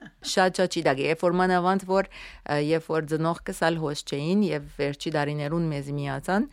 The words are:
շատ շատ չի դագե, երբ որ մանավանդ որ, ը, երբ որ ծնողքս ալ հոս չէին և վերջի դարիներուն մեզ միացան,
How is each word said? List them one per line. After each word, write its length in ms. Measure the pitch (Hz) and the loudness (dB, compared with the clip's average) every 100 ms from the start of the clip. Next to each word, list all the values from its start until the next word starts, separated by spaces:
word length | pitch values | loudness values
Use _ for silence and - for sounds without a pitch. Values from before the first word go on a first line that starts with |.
| - - | -20 -12
շատ 380 | - 202 185 180 | -2 2 4 4
շատ 160 | 180 170 | 0 2
չի 60 | |
դագե, 220 | 156 135 139 | 0 2 0
երբ 200 | 160 180 | 2 2
որ 120 | 180 | 4
մանավանդ 480 | 185 180 180 190 185 | 4 4 4 2 2
որ, 240 | 190 196 | 0 0
ը, 480 | - - - - 147 | -6 -18 -12 -2 0
երբ 300 | 147 160 - | 2 0 0
որ 200 | 160 151 | -2 0
ծնողքս 520 | 156 165 170 - 190 | 0 0 -2 -6 0
ալ 180 | 165 165 | 0 0
հոս 240 | 151 151 | -2 -6
չէին 400 | - 143 156 202 | -6 -4 0 2
և 260 | 190 151 147 | 2 -2 -6
վերջի 420 | - 143 139 170 | -4 -4 -4 -2
դարիներուն 540 | 151 143 147 147 170 165 | 0 0 -2 -2 -2 -2
մեզ 240 | 143 139 | -2 -4
միացան, 560 | 143 143 135 - 196 285 | -4 -4 -4 0 0 0